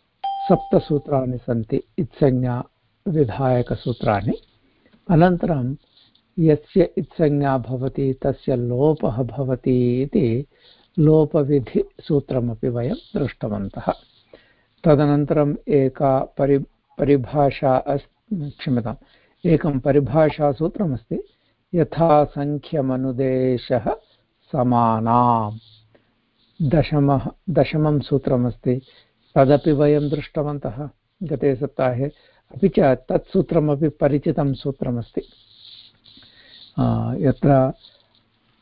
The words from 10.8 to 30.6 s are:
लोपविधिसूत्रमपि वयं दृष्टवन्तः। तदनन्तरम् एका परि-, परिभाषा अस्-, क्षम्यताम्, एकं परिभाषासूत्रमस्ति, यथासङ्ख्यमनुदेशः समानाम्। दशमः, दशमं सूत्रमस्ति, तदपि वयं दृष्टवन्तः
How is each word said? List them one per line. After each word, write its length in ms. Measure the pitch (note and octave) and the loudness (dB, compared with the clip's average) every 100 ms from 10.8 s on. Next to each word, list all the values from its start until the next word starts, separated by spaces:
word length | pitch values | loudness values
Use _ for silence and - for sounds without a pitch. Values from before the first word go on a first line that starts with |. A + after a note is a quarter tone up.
| _ - | _ 2
लोपविधिसूत्रमपि 1700 | D3+ D#3 D3 D#3+ C#3 C#3+ A2+ - G4 - - C#3+ - B2+ A#2+ A2 C3 | 6 6 4 0 2 0 0 -4 -4 -8 -2 -2 0 -2 -4 -4 -4
वयं 260 | A#2+ B2 | -2 -4
दृष्टवन्तः। 1000 | A3+ - - B2+ - - G#3 G3 - G2+ - _ _ _ - _ _ _ _ | -6 -8 -6 -6 -6 -6 -6 -8 -8 -6 -8 _ _ _ -20 _ _ _ _
तदनन्तरम् 720 | E3+ C#3+ D3 D3 C#3+ D3+ C#3+ D3+ - | 2 4 4 2 2 0 0 -2 0
एका 500 | D3 C3+ - C#3 C3 | 2 2 0 0 0
परि-, 440 | - - C#3 C#3 - _ _ - | -2 -2 2 0 -2 _ _ -2
परिभाषा 800 | C#3 C#3+ A#2 D3 C#3+ - C#3+ C3 | 2 2 0 0 0 0 0 0
अस्-, 560 | - C#3+ - _ - | -2 -6 -8 _ -10
क्षम्यताम्, 1120 | G3 D3 - D#3+ B2 A2 - _ _ _ _ F3 | -8 -8 -8 -4 -2 -4 -10 _ _ _ _ 0
एकं 320 | D#3 D#3 C#3 | 2 0 -2
परिभाषासूत्रमस्ति, 1400 | D3 C#3 B2+ D3+ D#3 D#3 D3 C3 D#3+ - F3+ - - F3 G#4+ _ _ _ _ F3 | 2 2 2 2 2 0 -2 -2 -4 -4 -4 -6 -8 -10 -10 _ _ _ _ -2
यथासङ्ख्यमनुदेशः 2250 | D3+ - E3 D3+ C#3+ D3 C#3+ D3 - D#3+ C3 C3 C3 B2 C3+ C3 B2+ B2 - B2 - A4 _ _ _ _ _ | 0 2 4 4 2 -2 -6 -6 -4 -2 -2 -2 -4 -2 -2 0 0 -2 -2 -2 -2 -6 _ _ _ _ _
समानाम्। 1080 | D#3 B2 A#2+ A#2 A2+ A2+ A#2+ B2 A2+ G#2+ A2 - _ _ _ _ _ _ _ _ - | -2 2 4 2 2 2 2 4 2 -2 -8 -16 _ _ _ _ _ _ _ _ -6
दशमः, 680 | D3 D#3+ - D3+ C#3+ C3+ B2+ - - | 0 0 2 2 2 2 -2 -10 -4
दशमं 500 | D3+ C3+ D#3 D3+ D3 | 0 0 0 0 0
सूत्रमस्ति, 840 | - C#3 - B2+ B2 - C3+ B2+ - _ _ _ _ C#3+ | 0 -2 0 -2 -2 -4 -2 -4 -6 _ _ _ _ 2
तदपि 360 | C3+ C#3+ D#3+ | 4 4 2
वयं 380 | C#3+ D3 D3 C#3+ | 2 2 2 0
दृष्टवन्तः 800 | D3+ - E3 D3 C#3+ | -4 -6 -6 -6 -6